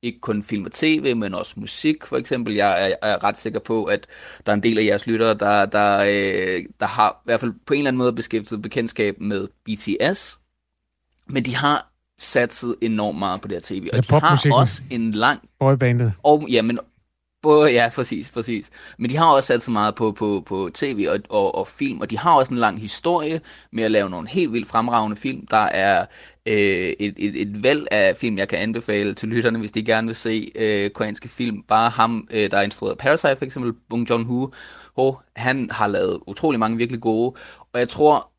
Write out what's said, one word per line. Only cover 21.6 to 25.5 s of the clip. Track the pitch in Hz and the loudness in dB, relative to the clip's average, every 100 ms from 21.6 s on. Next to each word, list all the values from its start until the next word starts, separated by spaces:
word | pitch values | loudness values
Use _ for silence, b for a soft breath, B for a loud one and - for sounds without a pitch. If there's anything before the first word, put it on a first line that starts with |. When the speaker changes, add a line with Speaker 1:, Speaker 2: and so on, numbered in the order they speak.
| - | -6
Speaker 1:
film, | - 139 101 | -6 -6 -4
og | 104 | -8
de | 110 | -2
har | 156 | 4
også | 156 131 | 4 4
en | 120 | 0
lang | 113 101 | 0 -2
historie | 107 - 165 170 151 160 B B B | -6 -4 0 -2 -2 -6 B B B
med | 113 | -4
at | 110 | 2
lave | 107 98 | 2 0
nogle | 90 80 | -6 -6
helt | 175 165 | -2 -2
vildt | 113 - | -2 -2
fremragende | 113 113 117 107 104 | -2 2 0 0 -4
film. | 131 131 | -6 -8
Der | - | 0